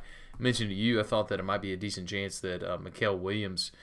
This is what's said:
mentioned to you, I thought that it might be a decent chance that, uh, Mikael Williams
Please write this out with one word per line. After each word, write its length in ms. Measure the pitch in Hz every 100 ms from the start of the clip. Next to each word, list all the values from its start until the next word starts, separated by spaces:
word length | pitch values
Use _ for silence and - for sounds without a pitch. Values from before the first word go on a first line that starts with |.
| - - - -
mentioned 320 | 123 110 107
to 40 |
you, 240 | 98 113 113
I 40 |
thought 240 | 107 110 104
that 100 | 98
it 60 |
might 180 | 92 101
be 100 | 98
a 40 | 92
decent 320 | 104 95 87
chance 320 | 101 98 -
that, 220 | 95 87
uh, 140 | 90 87
Mikael 380 | 85 - 107 95
Williams 540 | 92 107 101 92 - -